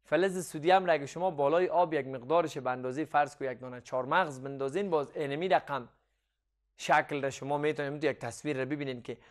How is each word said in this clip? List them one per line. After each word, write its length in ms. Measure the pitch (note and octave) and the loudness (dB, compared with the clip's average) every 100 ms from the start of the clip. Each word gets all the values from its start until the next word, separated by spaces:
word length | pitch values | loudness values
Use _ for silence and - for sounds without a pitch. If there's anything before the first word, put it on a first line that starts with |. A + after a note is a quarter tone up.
فلز 440 | _ D#3 F#3+ F3+ - | _ 0 2 -2 -6
سودیم 380 | D#3 D#3+ F#3+ F3+ | -2 4 6 6
را 80 | |
اگه 120 | D#3 C#3 | 2 0
شما 260 | D#3+ F#3 | -4 -2
بالای 360 | D3 C#3 E3+ F3+ | 2 4 4 4
آب 260 | E3+ F3 | 2 2
یک 140 | D3 C3 | 0 -2
مقدارش 500 | C3 B2 E3 D#3+ D3 | -8 0 2 2 -2
به 120 | B2+ | -4
اندازه، 360 | B2+ B2+ C3+ D3+ | -4 -4 -4 0
فرض 300 | D3 C#3+ - | 2 0 -2
کو، 80 | |
یک 160 | C3+ A#2+ | -8 -6
دانه 220 | B2+ B2 | -12 -14
چهارمغز 600 | - C3 B2+ E3+ E3 C3 | -6 -4 2 2 2 -4
بندازین، 480 | C#3 C#3 C3+ E3+ G3+ | -10 -4 -4 -2 0
باز 280 | D#3 C#3 - | 0 -2 -4
اینمی 320 | C#3+ C#3+ F#3 | -4 -4 2
رقم 400 | E3 - C3+ A#2+ _ _ _ _ _ _ _ _ - | 2 2 -8 -8 _ _ _ _ _ _ _ _ -8
شکل 460 | - D#3 - D3 | 4 4 4 -2
را 60 | C3+ | -2
شما 280 | - C3+ D3 | -4 -4 0
می‌تونید 460 | D3+ D3+ C#3 C#3+ | 0 0 -4 0
یک 160 | D3 - | -2 -2
تصویر 380 | A#2+ - D3+ C3+ | -8 -6 -4 -2
را 80 | C3 | -2
ببینید 380 | D3 C#3 B2 | -2 -4 -6
که 140 | A#2+ A#2 - | -10 -12 -16